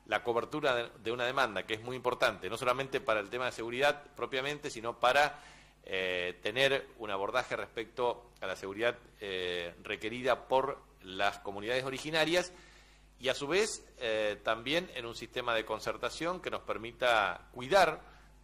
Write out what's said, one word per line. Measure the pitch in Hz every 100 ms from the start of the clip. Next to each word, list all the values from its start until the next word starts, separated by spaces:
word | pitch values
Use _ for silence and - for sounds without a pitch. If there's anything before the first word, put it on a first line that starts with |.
| -
la | 107
cobertura | 123 117 117 147 143 120
de, | 117 -
de | 113
una | 123
demanda, | 123 139 123 95 90
que |
es | 110
muy | 120 127
importante, | 123 120 123 95 95
no | 113
solamente | 123 123 135 135
para | - 110
el | 98
tema | 120 123
de |
seguridad | 117 117 123 143 143 -
propiamente, | - 117 135 139 147 139
sino | 113 117 117
para, | 123 139 147 - - - - _
eh, | - 95 92 90 90 90
tener | 107 117 135 135 - -
un | 107
abordaje | 98 101 123 - 117
respecto | 101 - 110 - 123 110 - -
a | 95
la |
seguridad, | 92 98 101 117 123 - -
eh, | 101 92 90 87 85 -
requerida | 101 98 107 123 127 117 -
por | 131 131 135 - -
las | 95 95 101 -
comunidades | 101 98 107 127
originarias | 135 131 147 160 156 175 175 - - - - - - -
y | 123
a |
su | 123 143
vez, | 185 214 - - -
eh, | 117 110 107 101
también | 117 113 123 160 180
en | 131
un | 117 113
sistema | 117 127 123 113
de |
concertación | 110 107 113 107 120 - 165 180
que | -
nos | 107
permita | - 101 113 - 123 113 98 - -
cuidar | 123 127 196 165 - - - - -